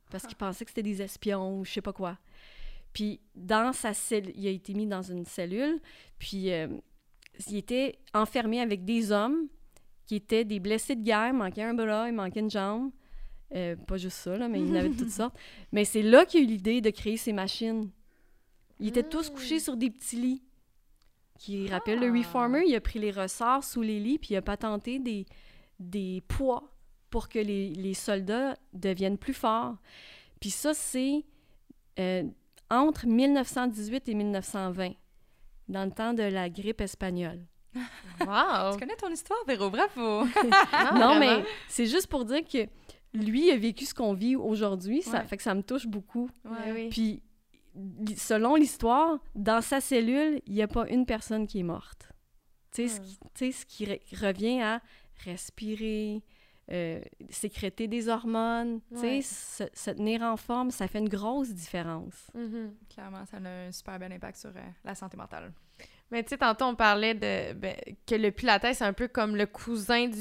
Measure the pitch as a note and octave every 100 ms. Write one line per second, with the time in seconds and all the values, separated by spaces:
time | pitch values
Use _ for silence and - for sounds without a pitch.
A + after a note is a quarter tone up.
0 | - F#3+ A#3 - G3 F#3 A#3 A#3 G#3 G3
1 | G3 - G#3 G3 F#3+ G3 F#3+ G3+ G3 F#3+
2 | F#3 F#3+ - - - - - - - -
3 | G#3 - _ - F#3 A3 A#3+ - A3+ G3+
4 | - G#3+ F#3+ - G3 F#3+ - G3+ G#3+ F#3+
5 | F#3 F3+ E3+ - F3 G3+ D4 D#4+ - -
6 | - - - G3 F#3 E3 D#3+ - - -
7 | _ _ - - - G3+ - B3 C4+ -
8 | - G#3+ G#3+ B3+ A3+ A#3+ A#3 G3+ F#3 A#3
9 | G#3 G#3 A3+ D#4+ D4+ - - - - -
10 | - G#3 - A3 A3 G#3 G3 A3 - B3
11 | G#3+ G#3+ A#3 C4 F#3 G#3 A3+ A#3 A3 G#3+
12 | A#3 A3 F#3 G#3+ G#3+ G#3 G3 A3 C4+ -
13 | - - - - - F#3 F3 E3+ - F#3+
14 | F3+ - F3 G3 A#3+ G3+ - E4 D#4 A#3+
15 | A#3 - A#3+ - - - - G#3 G#3 G#3+
16 | G#3+ B3+ F#4 E4+ B3 G#3+ G3+ A#3+ G#3+ -
17 | G#3 A3+ A#3 G3+ G3 - A3+ A3+ G3+ -
18 | - _ _ _ _ _ _ - G#3+ B3
19 | D#4 D#4 D#4 C#4 B3+ D#4+ D#4 A#3+ A#3+ -
20 | - A#3 B3+ C4 _ _ _ _ _ _
21 | _ _ _ - - G3 G3 F#3 G3 A#3
22 | B3 A#3+ F3+ B3 A#3+ C#4+ F4+ A3+ - A3
23 | G#3 G3 F#3+ - A#3 C4+ C4+ A#3+ A3 G#3+
24 | G#3+ D4+ - G3 G3+ G3+ A3 G#3 A#3+ C4+
25 | B3 G#3 F#3+ - - - - - F3+ G3+
26 | F#3 F#3 - - C4+ A#3 D4 - - -
27 | - - - A3+ G#3 G3 G3 E3 F#3+ F#3+
28 | - G3 F#3+ A3+ C4+ - - F#3 F#3+ F#3
29 | F#3+ G3 - C4+ A#3 A3+ B3 A3 - -
30 | - - - - G3+ - D4 D4+ - B3+
31 | C4 D4 - _ _ - _ - _ -
32 | F#3 F#3 C#3+ - _ - - A#3 D#4 D4+
33 | A#3 A3+ C4+ C#4+ A#3+ B3+ B3+ G#3+ G#3 C4
34 | B3 G#3 G#3 G3 - G3+ F#3 F3+ F3+ -
35 | - - _ _ - - - F#3+ F#3+ F#3
36 | A3+ A#3 G#3 F#3+ F3 E3+ G3+ A3 G3 -
37 | F#3+ F3+ E3+ F3 F3 _ - B3+ A#3+ -
38 | F#3 F3 F3 G#3+ F4+ G#3+ G3 G3+ B3+ A4
39 | F#4+ E4 - A4 F4 A3+ G3 A3+ G4+ -
40 | A3+ G#3 B3 G#4 B3 G4 F#4+ D4+ C4+ B3
41 | A#3 D4+ C4 A3 G3+ - - - A3+ E4
42 | - C#4 A3+ C#4+ D#4+ C4 G#3+ - - -
43 | - G#3+ G#3+ A#3+ E4+ B3+ A3+ - F3 -
44 | A3 F#3+ A#3 C4 A3 G#3+ G#3 F#3+ F#3+ C4+
45 | F#4 G3+ - G3+ A3+ F#3+ - C4 A#3+ G3+
46 | G3 A#3 B3 - A3 A3+ A3 A3+ A3+ A3+
47 | A3 G#3 - _ _ _ _ - F#3+ F3
48 | G#3+ G3+ - A3 A#3 D4+ D4 - A3+ C4
49 | E4 D4+ - - G#3 A3+ - C#4 - B3
50 | A3+ C4+ D#4 D4 - G3+ G#3 A#3 A3+ B3
51 | B3 A3 - A3 G#3 G3+ F3 F3 - -
52 | - - _ _ _ _ _ - A#3+ G#3+
53 | F#3+ G3 - - B3+ - - - G3+ -
54 | - F#3+ G#3 F#3+ A3 B3+ G#3+ A#3 - -
55 | - - F#3 F3+ - - G#3+ G#3+ A3 G#3+
56 | G#3+ G#3 - _ _ _ - F3+ E3+ E3
57 | - - - - G#3 - G3 - A3+ A#3
58 | A3+ A3+ A#3 A3+ A3+ A#3 A#3 A3+ - A#3
59 | A#3+ C4+ C4+ - - - G3+ - - -
60 | G#3+ A3+ A#3 A3 - A#3+ B3+ - F#3 G#3+
61 | G#3+ G3 G#3+ C#4 B3+ F3+ E3 F3+ E3 D#3+
62 | F3+ - - A#3 A#3 A3+ G#3+ G#3+ G#3+ -
63 | G3 F#3+ F#3+ G3+ F#3 F3+ F3+ F#3 - F#3
64 | F#3 F3+ G3 - G3+ F#3 F#3+ F3 G3 G3
65 | F#3 F#3+ - - F3+ - _ - - -
66 | - A#3 A#3 B3+ B3 A3 C4 A#3 A3 G#3
67 | A3 A3 G#3 F#3+ - - F#3+ - - G3
68 | - A3 G#3 G3+ B3 G3+ A#3 B3 G#3 G3
69 | A#3+ - G#3+ G#3 G#3 - - A3+ G3+ A#3+
70 | A#3+ G#3+